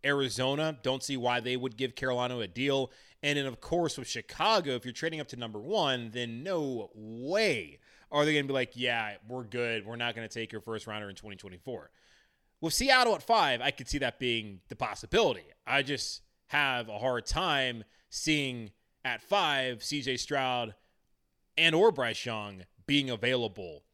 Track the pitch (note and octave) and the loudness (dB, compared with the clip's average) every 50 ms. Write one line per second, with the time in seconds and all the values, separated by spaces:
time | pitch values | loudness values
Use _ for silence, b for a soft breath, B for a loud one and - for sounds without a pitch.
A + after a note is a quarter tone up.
0 | - C#3 C#3+ C#3+ C#3 B2+ A2 A#2 B2+ C3 C#3 D3 D#3 D#3+ D#3 B2+ - B2+ C3 C3+ | 2 0 2 2 0 -2 0 0 0 0 0 0 -2 -2 -4 -2 -2 -2 -2 -2
1 | - - C#3+ B2+ A#2+ B2 A#2+ B2 A2+ B2 B2+ B2+ B2 C3 A2 G#2+ C3 B2 A2+ - | -2 -4 -4 0 2 2 2 2 0 -2 -2 -2 -2 -4 -4 -2 -4 -4 -2 -2
2 | C3+ C3 B2+ B2 B2 B2 B2+ B2 A2 F#2 E2 A2 C3 C#3 C#3 C3+ C3 B2 B B | -2 0 0 2 0 0 -2 -4 -6 -6 -4 -2 0 2 2 2 0 -2 B B
3 | B B B B - D3 D3 C#3+ C#3 C3+ A#2 - - - D#3+ F3 E3+ D3+ - - | B B B B -2 0 0 0 0 -2 -6 -8 -4 -2 0 0 0 0 -2 -4
4 | B2 - - A#2+ - - - - D#3+ G#3 A3+ G3+ E3+ C#3+ B2+ A#2+ - B2+ A#2 - | -6 -6 -6 -8 -8 -10 -4 0 2 4 4 4 2 0 -4 -4 -4 -8 -8 -4
5 | - E3 D#3+ D#3 C#3+ - - B2 A#2+ A2+ G#2+ G#2+ G#2 D3 G#3 G#3+ E3+ C#3+ C3 B2 | -4 -4 -4 -4 -8 -8 -8 -10 -10 -8 -8 -10 -6 -2 0 2 2 2 2 0
6 | A#2+ A2+ G#2+ B2 A#2+ A#2 A2+ A#2 C#3+ F#3+ F#3+ E3+ D3+ C#3 B2+ A#2 G#2 F#2 - G#2+ | -4 -6 -6 -6 -6 -4 -6 -8 -6 -4 -2 -2 0 -2 -2 -4 -6 -8 -12 -16
7 | G#2+ G#2+ A2+ A#2 B2 C#3+ F3+ G#3 A3 G3+ D3 A2 F2 D2 C#2+ - b b b b | -14 -12 -10 -8 -4 0 2 2 2 2 2 0 -4 -8 -14 -20 b b b b
8 | b b - D3 D3 D3+ D3+ D3 C#3+ C#3 C#3 C3+ B2+ A#2+ - A#2+ B2 B2 A#2 A#2 | b b 2 4 4 6 4 4 2 2 0 0 0 -2 -2 -2 0 2 2 2
9 | A2 G#2+ G#2 F#2+ _ G#2+ B2 B2+ B2 G#2+ A2 B2 A#2+ A#2 A2+ A2 G2 G#2 A#2 A#2 | 0 -4 -6 -12 _ -10 -10 -10 -8 -6 -4 -2 -2 0 0 -2 -4 -6 -8 -4
10 | A#2+ A#2+ A2+ A#2 A2+ G#2+ - A#2 A2+ G#2+ - A2 F#2+ - A2+ G#2+ - A2+ G#2+ G#2+ | -4 -4 -4 -4 -8 -8 -6 -8 -8 -6 -8 -10 -8 -6 -8 -6 -6 -8 -8 -8
11 | G#2+ G2+ G2 - - G#2+ G2+ F2+ - G2 F2+ F2+ _ C3 B2 F#2 D2 D2+ b b | -8 -10 -12 -14 -14 -16 -16 -14 -16 -16 -16 -12 _ -8 -8 -8 -10 -14 b b
12 | b b b b b b b b b b b _ - E3 D3+ - B3 C4+ C4 B3+ | b b b b b b b b b b b _ -4 -2 0 2 4 6 6 6
13 | B3 A#3 G#3 D#3+ - - - A3 F3+ C#3+ B2+ A#2 A#2+ C#3+ C#3 - C3 - - D3 | 8 6 4 2 4 4 6 6 6 4 2 2 0 -2 -2 -2 -8 -4 -2 0
14 | C3+ B2 - - C3 B2 A#2 A2+ G#2+ G#2 G2 F2+ _ _ - - C3+ A2+ G#2 - | 0 0 -2 -2 -2 0 0 0 -2 -6 -12 -14 _ _ -6 -6 -4 -4 -4 -8
15 | - G2+ - G#3+ A3+ D#3+ A#2+ F#2 D#2 - - _ _ - B2+ C#3 C#3 B2+ C#3+ B2+ | -8 0 2 4 4 4 2 0 -6 -16 -20 _ _ 0 2 2 2 2 -2 -4
16 | - - - - - _ _ _ _ _ - D3 D3 C#3 C3 B2 A#2 A2 G#2+ G#2 | -4 -6 -8 -10 -14 _ _ _ _ _ 2 2 2 4 2 0 -2 -4 -6 -2
17 | A#2 C3 B2+ A#2+ A2+ - - D#3+ F#3 F3+ D3+ C#3 C3 B2+ A#2+ A2+ G#2+ b b b | 0 2 0 0 -2 -2 -2 0 2 2 2 2 2 0 -2 -6 -12 b b b
18 | b b - - - D#3 D#3 D3 C#3+ C3+ B2 A#2+ A2+ G#2 - _ _ _ _ _ | b b -10 -4 2 2 2 2 2 -2 -4 -6 -10 -12 -14 _ _ _ _ _
19 | _ B2+ A#2+ A2+ - - G3+ G3+ F#3 D#3 C#3+ C3+ C3 B2+ B2 A2 - - D3+ D3 | _ -4 -4 -4 0 2 2 4 4 4 2 2 0 0 -2 -4 -6 -4 -4 -2
20 | B2+ C3 C3 A#2+ - - D3 C#3 C3 B2+ B2 B2 A#2+ A2 G2+ _ _ _ _ _ | -2 -2 -2 -2 -2 -2 0 0 2 2 0 0 -2 -4 -8 _ _ _ _ _
21 | _ _ _ _ _ _ _ _ _ _ _ - E3 E3 D#3 D#3+ G3+ A3+ F3+ C#3+ | _ _ _ _ _ _ _ _ _ _ _ 4 6 6 8 8 6 6 6 4
22 | B2+ A#2 A2 - - B2 A2+ A2 G#2 G#2 G2 F#2 F2+ _ _ _ - - C#3+ D3 | 0 0 -2 -2 -4 -4 -4 -4 -6 -8 -12 -14 -18 _ _ _ -2 2 2 2
23 | C#3 C3 B2 G#2+ A2+ B2 C3 B2 A#2+ G#2+ F#2+ G#2 F#2+ F2 D#2 C#2+ _ _ | 4 2 -2 0 0 0 2 2 0 -2 -4 -6 -10 -10 -12 -14 _ _